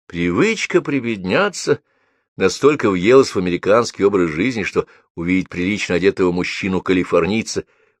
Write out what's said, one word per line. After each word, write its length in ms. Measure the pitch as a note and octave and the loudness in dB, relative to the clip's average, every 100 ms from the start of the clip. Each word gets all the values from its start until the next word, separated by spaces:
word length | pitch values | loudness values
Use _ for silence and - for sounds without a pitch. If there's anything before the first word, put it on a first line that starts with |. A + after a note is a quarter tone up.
| _ | _
Привычка 760 | E2+ F2 F#2 G#3 G#3+ - F3+ | -4 -2 0 0 -2 -2 -2
прибедняться 960 | D3+ C#3 A#2 G#2 F2+ C3 G3+ - - C#3+ _ _ _ _ _ - | 0 -4 -4 -6 -2 0 -2 -4 -4 -4 _ _ _ _ _ -2
настолько 540 | F#2+ - C#3+ D3+ A2 | -2 2 2 2 0
въелась 460 | F#2 G2 C3 A#2+ G#2 | 0 4 4 4 0
в 20 | |
американский 680 | F2+ F2 F#2 A2 A2+ - | -2 -2 2 2 2 0
образ 260 | C3 G2+ E2+ | 2 2 0
жизни, 340 | D#2 A#2+ A2+ | 0 -2 -2
что 240 | F2+ - - _ _ | -4 -4 -4 _ _
увидеть 340 | - E2+ F#2+ E2+ | -8 -2 -2 -2
прилично 460 | F2+ F2+ G#2 - | -4 -4 -4 -2
одетого 380 | F2+ F#2+ F#2 F#2 | 0 2 2 0
мужчину-калифорнийца 1300 | F2 F2 - G2 F#2 - F#2 F2 E2+ E2 A2 - - - _ _ _ | 0 -4 -4 -4 -4 0 0 2 0 0 -2 -4 -8 -10 _ _ _